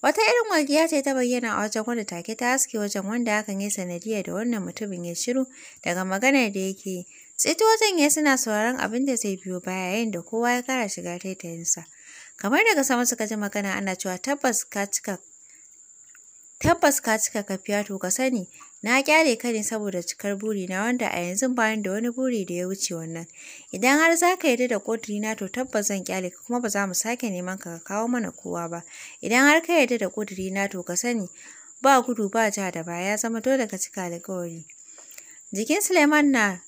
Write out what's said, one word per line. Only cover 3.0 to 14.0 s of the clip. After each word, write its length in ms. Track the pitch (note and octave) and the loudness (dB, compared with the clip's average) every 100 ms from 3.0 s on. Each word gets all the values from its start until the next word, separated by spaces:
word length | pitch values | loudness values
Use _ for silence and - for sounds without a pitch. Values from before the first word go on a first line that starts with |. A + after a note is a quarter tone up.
| F#3+ | -4
wanda 240 | A#3 A#3 G#3 | -2 0 0
hakan 180 | G#3+ G3 | 0 -4
ya 80 | G3+ | -4
sanadiyar 540 | G3+ F3+ F3 A3 G#3+ | -4 -4 -6 -4 -4
da 80 | F3+ | -2
wannan 300 | F3 A#3 A#3 F3 | -4 -2 -2 -4
mutumin 380 | - G#3+ F3+ F3 | -8 -8 -8 -8
ya 80 | |
shiru 320 | E3+ - B3+ C4 - - - | -6 -2 0 -2 -6 -20 -10
daga 180 | - F3 | -4 -2
maganar 460 | F#3 F#3+ B3+ C#4 A#3 | -2 0 4 4 2
da 60 | G3 | 0
yake 260 | F#3+ G3 - | -4 -6 -8
yi. 160 | F3+ F3+ - - - | -8 -10 -18 -20 -4
Tsit 220 | - D#4+ | -2 4
wajen 360 | A4 A4 A4 F4+ | 4 6 4 4
ya 120 | D4 | 4
suna 260 | D4 D4+ C4 | 4 4 4
sauraron 420 | A3+ G#3 A3 C4 | 2 0 0 0
abin 260 | - A#3 C#4 | -2 0 0
da 100 | A#3+ | 0
zai 200 | G#3+ F#3+ | -2 -4
biyo 240 | F#3 F3+ | -6 -8
baya 320 | F3+ F#3 F3+ | -4 -4 -2
yayin 180 | G3+ A3+ | -2 -2
da 120 | F3+ | -4
kowa 280 | E3+ A3 A#3+ | -4 -2 2
ya 120 | B3 | 0
ƙara 260 | B3 C4 G#3+ | 0 -2 -2
shiga 300 | - F3 F3 | -4 -8 -8
taitayinsa. 680 | F#3+ F#3 E3+ E3 E3+ - - - - - - - | -8 -8 -10 -8 -4 -4 -6 -20 -20 -20 -20 -6
Kamar 280 | G3 C#4 | 2 4
daga 200 | A4+ F4 | 4 4
sama 220 | C4+ B3 A#3+ | 4 2 2
suka 200 | A#3+ G#3+ | 0 -4
ji 100 | G#3+ | -2
magana 380 | G3+ G#3 G3 | -4 -2 -4
ana 200 | F#3+ G3 | -2 -4
cewa, 220 | F#3 | -4